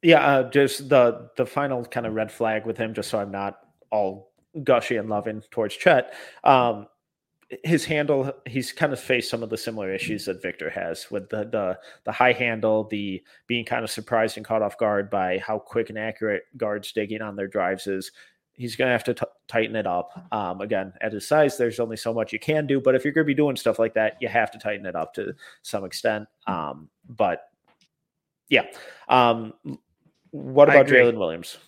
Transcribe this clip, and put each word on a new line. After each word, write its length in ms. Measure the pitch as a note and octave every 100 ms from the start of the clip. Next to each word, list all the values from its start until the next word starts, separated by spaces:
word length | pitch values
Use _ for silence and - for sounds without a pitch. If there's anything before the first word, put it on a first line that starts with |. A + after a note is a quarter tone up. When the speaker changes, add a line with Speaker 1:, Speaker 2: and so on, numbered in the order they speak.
Speaker 1:
Yeah, 200 | E3+ D#3
uh, 260 | C#3+ C#3 B2+
just 380 | C#3 C3+ - C#3
the, 420 | C#3 A#2+ A2+ - -
the 80 | B2
final 360 | - C#3+ B2+ A#2
kind 200 | C3 A2+
of 80 |
red 180 | A2 G#2+
flag 360 | - A2+ A2 A2
with 100 | A2
him, 160 | A2+
just 160 | G#2+ -
so 100 | A2
I'm 120 | G2+
not 260 | G2 G2 - _ _ _
all 420 | G#2+ G2 G2 - _ _ D#3+
gushy 340 | C#3 B2 - A#2+
and 120 | A2
loving 320 | G#2 G#2+ A2 -
towards 260 | - G#2 -
Chet. 380 | - C#3+ - - - -
Um, 440 | - C3+ A#2+ G#2+ G#2 _ _ _ _ _ _ -
his 220 | D#3+ E3 -
handle, 480 | D#3 D3 C#3 C3+ - -
he's 280 | B2+ B2+
kind 180 | - D3+
of 80 | C3+
faced 300 | - B2 -
some 120 | A#2
of 80 | A2+
the 80 | A2
similar 360 | - A2 F#2+
issues 320 | F#2+ - G#2+ -
that 160 | F#2
Victor 280 | F#2 - D#2
has 400 | F2+ E2+ E2 -
with 200 | G#2 F#2+
the, 160 | G#2+ G#2
the, 340 | A2+ F#2+ F#2 - -
the 80 | -
high 220 | A2+ B2+
handle, 500 | A#2+ B2 A2+ A2 A2 A2
the 340 | G#2+ G2+ F#2+ _ _ _
being 160 | A#2+
kind 220 | A2 B2 A2+
of 40 |
surprised 460 | - G#2+ A#2 A2 A2
and 100 | G#2
caught 160 | A2
off 160 | G#2 -
guard 320 | A2 G2+ G2
by 280 | G2+ F#2 F#2
how 200 | - G#2+
quick 300 | - A#2+ A2+
and 80 | G#2+
accurate 460 | A2 - A2 G2+ - B2
guards 340 | A2 G#2 G2+
digging 300 | - G#2 G#2+
on 160 | G#2+ G2+
their 100 | G2
drives 400 | - F2+ F#2+ -
is. 240 | F#2+ - _ - _ _
He's 240 | _ B2 A2
gonna 160 | C3
have 140 | A#2+ -
to 80 |
t-, 120 | A#2+ - _ _
tighten 300 | A#2 A2 A2
it 100 | G2+
up. 400 | F2+ F2 - -
Um, 260 | A2 F#2 F#2
again, 320 | G2+ G#2 F#2+ -
at 140 | A2
his 120 | G#2+ -
size, 320 | D3+ D3 -
there's 220 | A#2+ A2
only 160 | A#2 A2
so 180 | A#2
much 200 | A2+ A2
you 60 | A2
can 280 | - D3+ D3
do, 140 | C#3
but 140 | C3 C3
if 100 | C#3+
you're 80 |
gonna 100 | D3+
be 100 | D3+
doing 220 | C#3 D3 B2+
stuff 240 | A#2 A2
like 140 | A2+
that, 240 | A2 G#2+ -
you 80 | A#2
have 240 | A#2 G#2+
to 80 | A2
tighten 260 | G#2+ G2+ G2
it 120 | F2
up 160 | D#2+
to 200 | - G#2 - - -
some 240 | - G#2+ F#2+
extent. 420 | - A2 G#2+ G#2+ _ -
Um, 420 | F#2 D2+ C2+ D#2 _ _
but 360 | A2+ G2+ E2+ - _ _ _ _ _ _ _ _ _ _
yeah. 160 | B2+ - - - - -
Um, 460 | B2+ A#2+ A#2 A2 - - C#3 _ _ _ _ _
what 380 | C#3+ C3+ C3 C#3+
Speaker 2:
I 40 |
Speaker 1:
about 140 | C#3+ C#3
Speaker 2:
agree. 120 | C3
Speaker 1:
Jalen 180 | A#2+ A2+
Williams? 400 | F2+ E2 F2 -